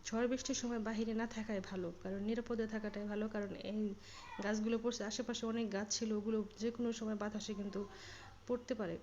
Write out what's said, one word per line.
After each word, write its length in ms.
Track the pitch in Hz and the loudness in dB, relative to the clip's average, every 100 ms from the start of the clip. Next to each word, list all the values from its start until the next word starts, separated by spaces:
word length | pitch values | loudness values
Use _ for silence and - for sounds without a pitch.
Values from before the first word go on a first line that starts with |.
| - | 0
ঝড় 200 | 220 240 | 2 4
বৃষ্টির 280 | 254 - 262 | 2 2 0
সময় 180 | 240 233 214 | 0 0 0
বাহিরে 260 | 220 226 | 2 2
না 120 | 220 226 | 2 0
থাকাই 340 | 220 214 202 185 | -2 0 -2 0
ভালো, 180 | 190 170 175 | -2 -2 -4
কারণ 180 | 190 196 208 | -4 0 2
নিরাপদে 380 | 226 233 233 220 | 0 2 0 2
থাকাটাই 380 | 220 214 208 | 0 -2 -2
ভালো, 200 | 208 208 214 | 0 0 2
কারণ 220 | 214 202 - 190 | 0 -2 -2 -2
এই 100 | 214 214 202 - - - - | 2 2 0 -10 -14 -10 -2
গাছগুলো 320 | 202 214 220 226 | 0 2 4 4
পড়ছে, 240 | 233 233 | 2 0
আশেপাশে 380 | 214 220 240 233 226 | -2 0 0 0 0
অনেক 200 | 233 220 | 2 2
গাছ 160 | 196 208 - | 0 0 0
ছিল, 140 | 226 | 2
ওগুলো 260 | 208 208 220 208 - | 2 4 2 2 0
যে 60 | 226 | 0
কোনো 180 | 233 240 | 2 0
সময় 260 | 226 220 208 | 2 0 0
বাতাসে 300 | 208 214 214 | 0 -2 -2
কিন্তু 260 | 202 202 196 202 - - - - - - | -2 -2 -2 -4 -8 -14 -14 -14 -12 -2
পড়তে 260 | 247 247 | -2 0
পারে। 220 | 226 180 170 | 0 0 -2